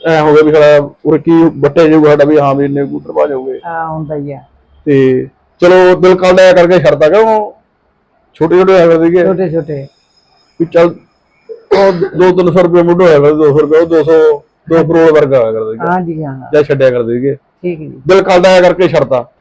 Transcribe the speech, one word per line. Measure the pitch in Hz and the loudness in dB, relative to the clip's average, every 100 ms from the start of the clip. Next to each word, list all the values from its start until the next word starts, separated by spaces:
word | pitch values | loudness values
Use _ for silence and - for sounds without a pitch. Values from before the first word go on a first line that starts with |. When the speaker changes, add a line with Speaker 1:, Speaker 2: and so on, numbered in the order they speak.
| 165 | -4
Speaker 1:
ਐ | 160 | -2
ਹੋ | 151 | 2
ਗਿਆ | 151 | 2
ਵੀ | 151 | 2
ਸਾਲਾ | 151 147 147 143 - | 2 4 2 0 -6
ਉਰੇ | 151 156 | -4 -2
ਕੀ | 165 165 165 135 | 0 2 0 0
ਵੱਟਿਆ | 143 170 156 | -2 0 2
ਜਾਊਗਾ | 156 151 | 2 2
ਸਾਡਾ, | 147 | 2
ਵੀ | 143 151 | 2 0
ਹਾਂ | 139 | 0
ਵੀ | 139 | -2
ਇੰਨੇ | 143 143 | -4 -4
ਕਬੂਤਰ | 143 147 139 | -6 -10 -8
ਬਾਜ | 151 151 | -6 -4
ਹੋ | 131 | -6
ਗਏ। | 131 131 170 | -10 -12 -12
Speaker 2:
ਹਾਂ, | 165 160 | -12 -10
ਹੁੰਦਾ | 156 147 151 | -12 -12 -12
ਹੀ | 143 | -12
ਆ। | 131 131 _ _ _ | -16 _ _ _ _
Speaker 1:
ਤੇ | 151 139 131 127 135 _ _ - | -2 0 0 -2 -6 _ _ -2
ਚਲੋ, | 180 185 180 180 | 2 4 2 2
ਦਿਲ | 185 | 2
ਕਾਲਾ | 185 185 185 185 | 2 2 4 4
ਕਰਕੇ | 180 170 180 | 4 2 2
ਛੱਡਤਾ, | 170 143 156 | 0 0 2
ਕਿਉਂ | 202 220 220 208 - _ _ _ _ _ _ _ | 2 0 -2 -4 -14 _ _ _ _ _ _ _
ਛੋਟੇ | - 160 180 | -6 -2 0
ਛੋਟੇ | 185 | 2
ਹੋਇਆ | 185 165 | 2 4
ਕਰਦੇ | 165 165 | 2 0
ਸੀਗੇ। | 175 175 | 0 0
Speaker 2:
ਛੋਟੇ | 180 180 | -2 -4
ਛੋਟੇ। | 165 160 143 135 _ _ _ _ _ _ - | -6 -8 -12 -14 _ _ _ _ _ _ -8
Speaker 1:
ਵੀ | 165 | -4
ਚੱਲ | 170 175 - _ _ _ _ - | 0 0 -2 _ _ _ _ -20
ਉਹ | - - 196 196 | -16 -4 0 0
ਦੋ | 175 190 160 185 180 | 0 -4 -2 0 0
ਤਿੰਨ | 175 | 0
ਸੌ | 180 | 0
ਰੁਪਏ | 175 175 | 2 2
ਮੁੱਢ | 170 175 | 0 2
ਹੋਇਆ | 180 143 | 2 2
ਕਰਦੇ, | 147 | 2
ਦੋ | 156 | 2
ਸੌ | 151 147 | 2 0
ਰੁਪਏ, | 147 156 | 0 0
ਉਹ | 165 | 0
ਦੋ | 165 | 0
ਸੌ, | 151 160 156 143 - _ - | 2 2 2 -2 -8 _ -4
ਦੋ | 165 | -2
ਕਰੋੜ | 151 165 165 | 0 2 2
ਵਰਗਾ | 151 143 131 | 2 2 0
ਹੋਇਆ | 113 | -2
ਕਰਦਾ | 110 110 | -4 -8
ਸੀਗਾ। | 113 170 | -8 -6
Speaker 2:
ਹਾਂਜੀ, | 180 170 160 | -6 -6 -10
ਹਾਂ। | 147 131 127 | -12 -14 -4
Speaker 1:
ਜਾਂ | 147 | -2
ਛੱਡਿਆ | 147 139 131 | 0 0 0
ਕਰਦੇ | 123 117 | 0 -4
ਸੀਗੇ। | 120 135 | -4 -6
Speaker 2:
ਠੀਕ | - _ _ 180 160 | -8 _ _ -10 -10
ਜੀ। | 143 131 156 | -14 -8 0
Speaker 1:
ਦਿਲ | 190 | 0
ਕਾਲਾ | 190 180 185 185 | 2 2 2 4
ਕਰਕੇ | 180 170 170 | 2 2 0
ਛੱਡਤਾ। | 156 127 127 - _ | 0 -2 -4 -6 _